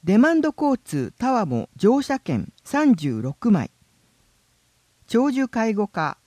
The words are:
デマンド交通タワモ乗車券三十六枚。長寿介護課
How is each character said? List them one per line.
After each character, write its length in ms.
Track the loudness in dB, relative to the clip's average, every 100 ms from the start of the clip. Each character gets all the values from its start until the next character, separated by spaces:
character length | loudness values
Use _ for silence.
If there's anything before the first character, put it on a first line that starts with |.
| 4
デ 120 | 4
マ 180 | 6 4
ン 40 |
ド 140 | 0 0
交 200 | -2 -2
通 360 | -4 -6 -6 -4
タ 160 | -2
ワ 120 | 0 0
モ 220 | -4 -6 0
乗 260 | 2 2
車 180 | 0 -6
券 340 | -4 -4 -4 _
三 320 | -6 0 2 2
十 260 | 0 -4
六 300 | -6 -6 0
枚。 200 | 0 -2 _ _ _ _ _ _ _ _ _ _ _ _ _ _
長 220 | 0 0
寿 200 | 0 -4
介 240 | -2 -2
護 160 | -2 -4
課 280 | -4 -6 -8